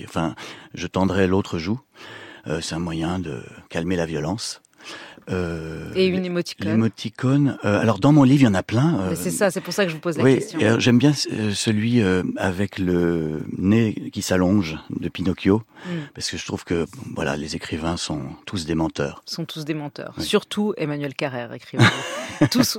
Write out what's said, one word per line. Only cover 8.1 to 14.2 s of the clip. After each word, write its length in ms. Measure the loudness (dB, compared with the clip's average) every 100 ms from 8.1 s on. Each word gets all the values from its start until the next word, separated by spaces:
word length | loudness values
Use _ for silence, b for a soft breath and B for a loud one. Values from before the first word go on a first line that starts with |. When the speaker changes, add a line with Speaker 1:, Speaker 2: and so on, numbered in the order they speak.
Speaker 1:
mon 100 | 8
livre, 200 | 8 8
il 20 |
y 20 | 6
en 60 |
a 80 | 4
plein, 380 | 2 2 4 2
euh, 60 | 0
Speaker 2:
Mais 60 | -2
c'est 160 | -4
ça, 180 | 0 0
c'est 100 | 0
pour 140 | -6
ça 80 | -2
que 60 | -2
je 60 | -2
vous 40 |
pose 160 | -4 2
la 60 |
Speaker 1:
oui, 140 | 4 4
Speaker 2:
question. 240 | 2 2
Speaker 1:
euh, 160 | 4 4
j'aime 200 | 6 6
bien, 120 | 6 4 -2
euh, 180 | -2 -2
celui, 480 | 0 0 2 2 4
euh, 220 | 4 4 0 -2
avec 420 | -2 0 -2 0
le 640 | 0 2 2 2 -2 -4 -6 -2
nez 520 | 2 4 2 -2 -8
qui 100 | -8